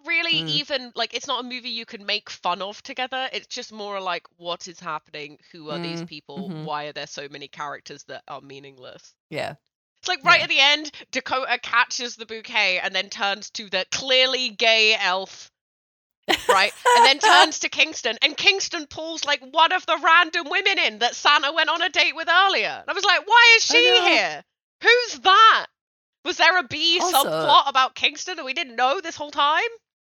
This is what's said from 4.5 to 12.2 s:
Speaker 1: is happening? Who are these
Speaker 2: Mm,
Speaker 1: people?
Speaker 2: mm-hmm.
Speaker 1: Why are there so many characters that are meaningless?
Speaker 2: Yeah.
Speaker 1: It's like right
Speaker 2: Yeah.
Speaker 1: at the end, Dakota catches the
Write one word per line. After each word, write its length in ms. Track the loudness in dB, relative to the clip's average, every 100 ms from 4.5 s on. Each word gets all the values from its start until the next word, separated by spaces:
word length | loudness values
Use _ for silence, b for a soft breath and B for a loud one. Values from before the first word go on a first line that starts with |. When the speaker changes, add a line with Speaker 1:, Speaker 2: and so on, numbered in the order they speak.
| -12 -12
Speaker 1:
is 100 | -16
happening? 580 | -10 -10 _ -16 -16 -18 _
Who 180 | -18 -12
are 80 | -10
these 240 | -8 -10
Speaker 2:
Mm, 40 | -12
Speaker 1:
people? 420 | -14 -16 -12 -10
Speaker 2:
mm-hmm. 140 | -10
Speaker 1:
Why 220 | -8 -8 -8
are 80 |
there 120 | -12 -12
so 200 | -12 -14
many 200 | -16 -18
characters 540 | -14 -12 -12 -16 -20 -18
that 180 | -18 -16
are 120 | -18
meaningless? 720 | -18 -20 -20 -20 -20 -20 -20 _ _
Speaker 2:
Yeah. 260 | -10 -10 -12 _ _ _ _
Speaker 1:
It's 60 | -10
like 160 | -4
right 160 | 2 2
Speaker 2:
Yeah. 40 | 2
Speaker 1:
at 40 |
the 100 | 2
end, 320 | 2 2 -4 -16 B
Dakota 480 | -8 -4 -4 -2 -4
catches 540 | -2 0 0 -2 -10
the 100 | -12